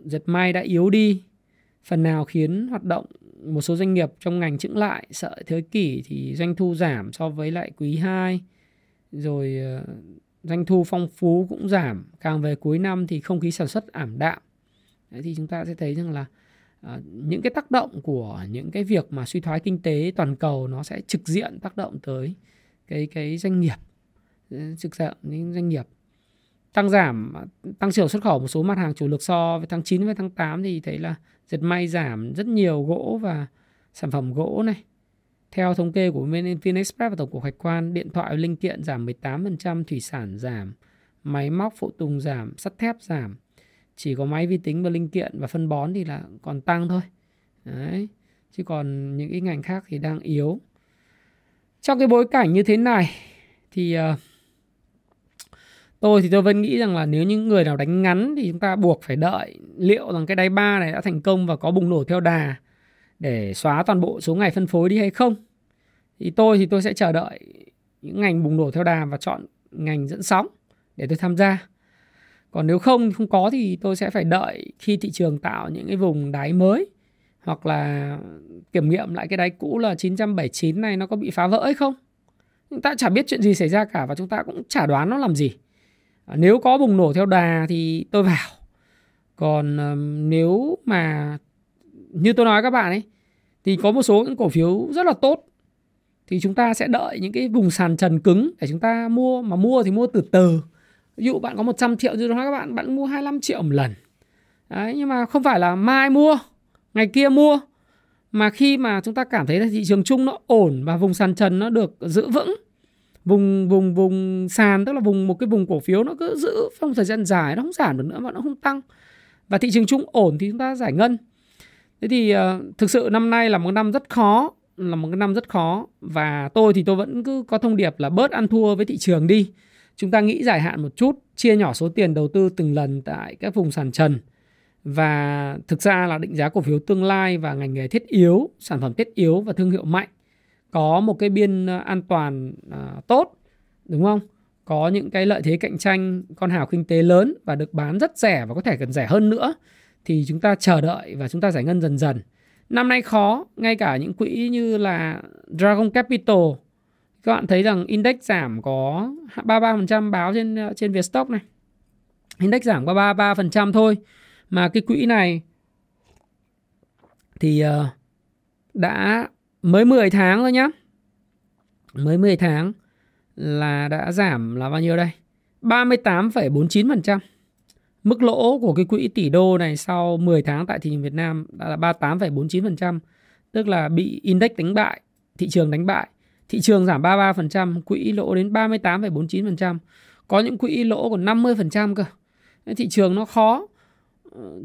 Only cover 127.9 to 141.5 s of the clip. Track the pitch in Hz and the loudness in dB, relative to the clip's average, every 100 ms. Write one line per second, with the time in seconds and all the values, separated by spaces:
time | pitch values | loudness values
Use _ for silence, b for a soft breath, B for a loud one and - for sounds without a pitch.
127.9 | - 143 180 277 - 220 220 208 196 208 | -2 -2 0 0 0 0 2 2 2 -2
128.9 | - 185 165 165 214 196 b b b b | -2 0 2 4 4 2 b b b b
129.9 | b 190 214 208 - 247 165 160 - 147 | b 0 2 2 2 2 2 0 -2 -6
130.9 | - 254 269 _ - 240 208 170 117 165 | 0 0 0 _ 0 4 4 2 0 -2
131.9 | 214 175 151 151 196 185 185 156 147 139 | 2 2 2 2 2 2 2 0 0 -2
132.9 | 139 135 - - - 202 202 160 156 131 | -4 -8 -10 -12 -8 -4 -2 -2 -2 -2
133.9 | 135 156 131 - _ _ _ _ _ 147 | 2 2 0 -6 _ _ _ _ _ -6
134.9 | 147 156 147 143 143 139 - - 160 202 | -2 0 0 -2 -4 -6 -8 -6 0 2
135.9 | 185 180 156 185 151 147 190 143 151 - | 2 0 -2 -4 -2 -2 0 0 0 0
136.9 | 190 190 196 185 175 151 139 139 135 131 | 0 2 0 0 -2 -4 -6 -6 -6 -4
137.9 | 226 - 190 170 190 320 _ - 139 131 | -4 0 4 6 4 2 _ -8 -4 -4
138.9 | 120 226 - 165 180 214 190 185 175 156 | -4 -4 0 2 2 0 0 0 0 0
139.9 | 180 202 _ _ _ _ _ _ 165 156 | -2 -4 _ _ _ _ _ _ 0 2
140.9 | 175 214 - 208 202 202 | 2 2 0 0 2 2